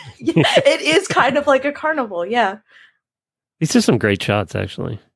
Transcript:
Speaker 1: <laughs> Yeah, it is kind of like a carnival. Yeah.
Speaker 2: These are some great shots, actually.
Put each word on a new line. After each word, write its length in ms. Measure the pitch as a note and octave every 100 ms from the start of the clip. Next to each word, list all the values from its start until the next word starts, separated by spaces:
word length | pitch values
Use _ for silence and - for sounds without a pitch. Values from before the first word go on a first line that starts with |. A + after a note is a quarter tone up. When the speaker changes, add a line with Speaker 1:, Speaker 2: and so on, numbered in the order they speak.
Speaker 1:
<laughs> 160 | - -
Yeah, 240 | A#3+ - - - C#5
it 160 | D#4+
is 260 | C#4+ D#4+ F#4
kind 300 | - C4+ D4
of 100 | C#4+
like 160 | C4
a 80 | C#4
carnival. 540 | C#4+ D#4 D#4 A3+ F3 F3
Yeah. 320 | A#3+ G3+ G#3+ _ - - _ _ _ _ _ _ _
Speaker 2:
These 160 | D#3+ A#3+
are 40 |
some 160 | - A#2+
great 240 | G#2+ G2
shots, 320 | - G#2 G2+
actually. 460 | G2+ G2 - F#2 A2 -